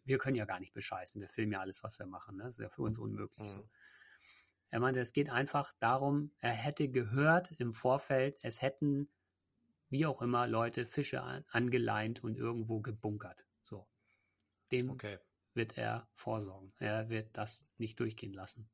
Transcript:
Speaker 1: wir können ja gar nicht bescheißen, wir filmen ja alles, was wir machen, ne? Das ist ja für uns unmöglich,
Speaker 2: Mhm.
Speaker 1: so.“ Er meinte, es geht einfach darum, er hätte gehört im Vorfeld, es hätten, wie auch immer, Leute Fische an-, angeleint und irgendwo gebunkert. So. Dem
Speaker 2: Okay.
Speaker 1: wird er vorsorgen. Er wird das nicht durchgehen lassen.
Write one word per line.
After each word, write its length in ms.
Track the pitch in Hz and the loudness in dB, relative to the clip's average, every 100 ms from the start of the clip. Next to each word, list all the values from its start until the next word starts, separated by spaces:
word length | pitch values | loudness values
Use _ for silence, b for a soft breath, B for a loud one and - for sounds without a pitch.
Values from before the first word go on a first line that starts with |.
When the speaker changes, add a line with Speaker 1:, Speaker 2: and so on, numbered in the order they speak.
| 131 | 0
Speaker 1:
wir 120 | 131 | 0
können 160 | 135 127 | 2 0
ja 80 | 104 | 0
gar 140 | 92 | -4
nicht 140 | 95 | -8
bescheißen, 460 | - - 98 92 - | -10 -8 -6 -8 -10
wir 80 | 98 | -8
filmen 220 | - 107 | -2 0
ja 60 | 98 | 0
alles, 220 | 95 95 | -4 -6
was 160 | 107 - | -8 -10
wir 60 | 98 | -12
machen, 320 | 90 - 98 | -12 -12 -10
ne? 60 | |
Das 120 | 120 113 | -10 -8
ist 60 | |
ja 60 | 107 | -10
für 140 | - | -4
uns 140 | 113 110 | -2 -2
unmöglich, 520 | 110 104 104 - 104 | -4 -6 -8 -8 -10
Speaker 2:
Mhm. 20 | |
Speaker 1:
so.“ 180 | 98 104 b b b b b b b b _ - | -10 -14 b b b b b b b b _ -6
Er 100 | 135 | 0
meinte, 200 | 123 127 | 2 2
es 140 | 120 | 0
geht 160 | - 147 | 0 0
einfach 440 | 123 139 147 139 - | 0 0 0 -2 0
darum, 520 | 117 131 139 143 147 - | 2 4 4 2 0 -2
er 120 | 120 | -2
hätte 380 | 113 127 143 147 | 0 -2 0 2
gehört 640 | 127 107 127 151 170 180 | 2 2 4 8 6 4
im 220 | 160 120 | -4 -4
Vorfeld, 640 | 113 127 139 - 135 135 139 | 0 4 4 4 4 4 0
es 200 | 120 - | -6 -2
hätten, 480 | 131 - 147 139 143 _ _ _ _ _ _ _ - | -2 2 2 2 0 _ _ _ _ _ _ _ -4
wie 160 | 135 160 | 0 2
auch 160 | 131 | 2
immer, 260 | 123 123 120 | 2 4 4
Leute 380 | 113 117 117 120 | 4 2 0 -2
Fische 360 | - 139 131 | -2 -2 -2
an-, 220 | 127 135 - | -4 -8 -2
angeleint 760 | 117 123 123 110 107 110 117 | 2 4 4 4 2 0 -2
und 140 | 117 113 | -4 -2
irgendwo 440 | 117 120 110 110 | -2 -2 -2 -2
gebunkert. 640 | 107 110 107 104 95 85 - _ | -2 -4 -4 -4 -6 -14 -20 _
So. 240 | - 104 92 _ b b b b _ _ - | -16 -16 -16 _ b b b b _ _ 0
Dem 300 | 127 127 131 | 0 0 -4
Speaker 2:
Okay. 180 | 107 95 _ _ _ | -8 -10 _ _ _
Speaker 1:
wird 240 | - 110 - | -2 -2 -2
er 320 | 113 113 - | -2 -2 -6
vorsorgen. 600 | - - 110 101 95 98 - | -10 -4 -2 -4 -10 -16 -6
Er 300 | 107 110 110 | -2 0 0
wird 280 | 113 110 - | -4 -4 -6
das 300 | 107 - - - | -6 -8 -14 -6
nicht 220 | 113 - | -6 -2
durchgehen 340 | 117 110 110 | -4 -4 -10
lassen. 360 | 98 95 - 110 | -10 -12 -12 -16